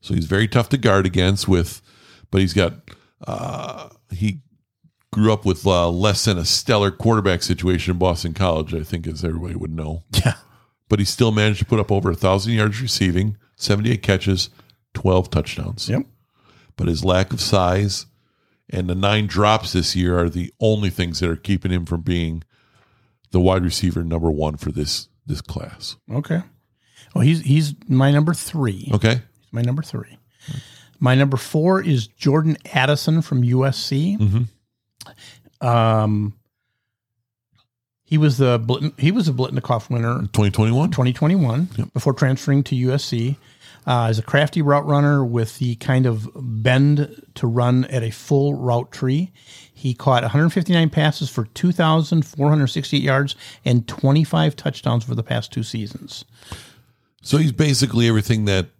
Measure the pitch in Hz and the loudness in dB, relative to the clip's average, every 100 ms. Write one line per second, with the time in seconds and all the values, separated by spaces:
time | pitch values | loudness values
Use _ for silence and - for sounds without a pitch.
0 | - 104 80 98 110 123 113 139 120 98 | -2 -2 0 0 2 2 2 0 4 4
1 | 92 92 90 101 - 92 82 - _ _ | 2 2 2 0 2 2 2 -8 _ _
2 | _ - _ 98 95 82 87 - - - | _ -20 _ 0 2 2 0 -2 -20 -20
3 | _ _ - - - - - - - _ | _ _ -12 -10 -8 -10 -12 -14 -18 _
4 | _ 85 107 98 _ _ _ _ _ _ | _ -4 -4 -4 _ _ _ _ _ _
5 | _ - 107 107 104 87 98 90 85 87 | _ 0 2 2 0 -2 0 2 2 2
6 | 104 95 - 90 85 - - 110 101 - | 0 0 0 -2 -2 -2 0 0 0 0
7 | 117 110 98 87 - 90 90 90 87 90 | 2 2 2 0 -2 -2 0 -2 -2 0
8 | 90 85 87 80 92 80 80 82 78 87 | 0 0 -6 -2 0 0 -4 -6 -6 -8
9 | 80 78 87 82 90 85 78 80 78 82 | -8 -6 -6 -6 -8 -8 -8 -8 -8 -10
10 | - - - - _ _ _ _ _ 104 | -4 0 0 -2 _ _ _ _ _ 0
11 | 101 - 117 107 107 101 - 113 107 101 | 0 2 2 4 2 2 0 0 2 0
12 | 98 85 95 98 104 113 107 104 123 - | 0 0 2 2 0 0 0 -2 -4 0
13 | 95 87 104 104 _ _ - 101 110 113 | 2 2 0 -4 _ _ -2 0 0 -2
14 | - 95 - 92 - _ _ _ _ - | 0 0 2 -2 -2 _ _ _ _ -4
15 | 95 92 90 - - - 92 - - 113 | 2 2 2 -2 -2 -8 -10 -8 -4 -4
16 | - _ _ _ _ _ _ - 85 80 | -4 _ _ _ _ _ _ -6 -2 0
17 | 92 92 95 - - 98 90 92 104 95 | 2 2 0 -4 0 2 2 0 -2 -4
18 | - _ _ _ _ _ _ 95 90 90 | -12 _ _ _ _ _ _ -6 -4 0
19 | 98 107 104 87 104 107 87 95 85 90 | 0 0 0 2 4 2 0 -2 -2 0
20 | 90 87 87 87 85 _ 110 107 101 85 | 0 2 0 -2 -8 _ 0 2 -2 -2
21 | 87 80 90 82 - 95 92 90 85 85 | -4 -2 -4 -4 -2 -2 0 -4 -4 -6
22 | 80 87 82 82 - _ _ _ _ _ | -2 -2 -2 -6 -12 _ _ _ _ _
23 | _ _ _ 90 90 92 90 - 92 82 | _ _ _ 2 4 4 0 -2 -2 -2
24 | 85 82 82 76 78 76 76 - 73 - | -4 -2 -2 0 -2 -4 -8 -6 -6 -6
25 | - _ - 80 - - - - - - | -10 _ -10 -10 -8 -12 -12 -14 -16 -16
26 | - 120 147 165 - _ _ _ _ _ | -8 -8 -4 -4 -6 _ _ _ _ _
27 | - - 123 165 - 147 147 - - 131 | -6 2 4 4 4 2 2 -6 0 2
28 | 135 143 151 165 - 165 127 95 - 110 | 4 4 2 -2 -6 -4 -2 -4 -2 0
29 | 113 120 - _ _ 117 120 135 156 - | 2 0 -4 _ _ -4 -2 -4 -6 -10
30 | - - _ _ - - - - _ _ | -12 -20 _ _ -14 -14 -14 -20 _ _
31 | 123 131 139 131 - 156 165 190 185 135 | 2 4 4 0 -2 0 2 2 2 0
32 | 107 _ 143 147 156 151 - 135 131 147 | -2 _ 0 2 2 -2 -4 -2 0 0
33 | - 160 156 131 120 127 135 131 - 135 | 0 0 0 0 2 2 0 -2 -4 -2
34 | 165 208 107 104 120 _ _ _ _ _ | -2 0 2 2 -2 _ _ _ _ _
35 | - - - - _ _ 123 117 113 110 | -20 -20 -20 -20 _ _ 2 4 4 2
36 | 107 104 104 - _ _ _ _ _ _ | 2 0 -2 -8 _ _ _ _ _ _
37 | _ _ _ _ _ _ _ _ _ _ | _ _ _ _ _ _ _ _ _ _
38 | _ 156 151 127 131 120 113 127 147 - | _ 2 4 4 2 2 0 -2 -4 0
39 | 139 220 165 127 131 131 - 117 - 120 | 0 2 0 0 -2 -4 -2 -4 -2 -4
40 | 117 120 101 - 101 95 107 123 160 160 | -2 -2 -2 0 2 2 2 2 0 0
41 | 127 123 151 190 131 117 180 - - - | 0 2 2 2 2 0 -2 -4 -6 -2
42 | 143 127 135 131 - 139 135 131 127 139 | -2 0 0 0 2 2 2 0 0 -2
43 | - 120 120 139 _ _ - - - 123 | -2 -4 -2 -4 _ _ -20 -12 -2 0
44 | 113 110 - 143 151 - 143 143 147 143 | 2 0 2 2 2 0 2 2 2 2
45 | 143 143 127 117 110 - 123 113 - 131 | 4 2 0 0 -2 -2 -4 -4 0 2
46 | 127 113 107 - 127 110 113 127 143 147 | 2 0 -6 -10 -8 -2 2 4 4 2
47 | 147 - - - 120 117 120 127 127 131 | -2 -8 -20 -6 -2 0 2 2 0 -4
48 | 113 - - 143 143 139 123 120 120 - | -4 -8 -2 0 0 -2 0 -2 -2 -4
49 | 131 139 180 _ - - - _ 131 123 | -2 0 -2 _ -20 -20 -20 _ -6 -2
50 | - 123 113 113 165 190 170 175 160 - | 2 2 2 2 2 0 0 2 2 2
51 | 151 - 135 - 110 - 180 175 165 160 | 0 0 -6 -4 -6 -2 -2 2 2 2
52 | 156 165 - 151 143 151 135 - 139 143 | 2 0 -2 -2 2 2 2 -2 -2 -2
53 | 135 135 139 - - - - 120 113 - | 0 0 -2 -6 -16 -8 0 0 0 -2
54 | 135 147 156 165 156 143 143 135 - 120 | 2 4 2 2 0 0 -8 -4 -2 -2
55 | 117 117 110 120 107 - 113 113 107 123 | -2 -6 -4 -6 -4 -8 -6 -8 -8 -12
56 | - - - _ - - - _ _ _ | -16 -18 -20 _ -18 -18 -18 _ _ _
57 | _ _ - 143 156 113 151 131 131 113 | _ _ -2 0 2 2 0 2 0 2
58 | 117 110 101 110 104 95 90 _ | 2 2 0 0 2 0 -2 _